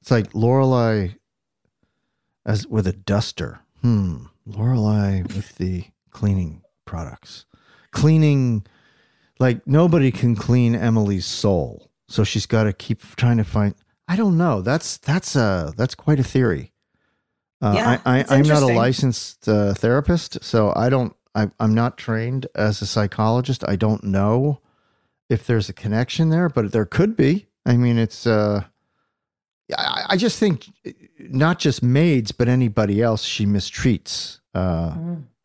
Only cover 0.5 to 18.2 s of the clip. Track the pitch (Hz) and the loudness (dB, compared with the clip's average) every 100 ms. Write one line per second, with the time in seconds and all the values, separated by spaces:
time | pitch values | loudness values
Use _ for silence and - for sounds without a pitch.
0.5 | 131 135 127 113 110 92 - _ _ _ | 4 2 2 2 0 -4 -8 _ _ _
1.5 | _ _ _ _ _ _ _ _ _ 107 | _ _ _ _ _ _ _ _ _ -4
2.5 | 107 - 110 92 92 - 101 - - 78 | -4 -2 -2 -2 -4 -2 -2 -2 -8 -10
3.5 | - _ _ 120 110 95 69 58 _ - | -10 _ _ 0 0 0 -6 -14 _ -16
4.5 | 101 113 127 107 104 101 95 90 98 - | -4 -2 0 2 2 0 -2 -4 -8 -12
5.5 | - 92 92 - _ _ - 104 98 85 | -6 -6 -6 -10 _ _ -4 -2 -2 -4
6.5 | 78 _ _ - 90 73 64 - - _ | -10 _ _ -14 -12 -12 -16 -20 -20 _
7.5 | _ _ _ _ - 147 160 151 139 127 | _ _ _ _ 0 2 4 4 2 2
8.5 | 110 - _ _ _ _ _ _ _ 127 | -2 -6 _ _ _ _ _ _ _ 0
9.5 | 117 - 143 175 165 135 - 123 107 - | 0 2 4 4 4 2 2 0 0 2
10.5 | 123 120 117 117 113 101 98 - - 107 | 2 2 2 0 2 0 -2 -4 -2 0
11.5 | 90 65 50 _ _ _ - 104 107 - | 0 -2 -10 _ _ _ -2 -2 -2 -2
12.5 | 113 107 95 - 110 - - 120 117 104 | 0 0 -4 -8 -8 -8 -2 2 2 0
13.5 | 214 202 - _ _ - 185 214 165 175 | 0 -2 -4 _ _ -6 0 2 2 2
14.5 | 107 95 156 - - - 170 - 139 110 | 0 -2 -2 -4 -10 -4 -4 -2 0 2
15.5 | 92 78 80 123 - - 147 127 135 123 | 0 -4 -4 -4 -4 0 0 0 0 0
16.5 | 76 - _ _ _ _ _ _ _ _ | -2 -8 _ _ _ _ _ _ _ _
17.5 | _ 107 101 - 123 127 127 | _ 0 2 2 2 2 2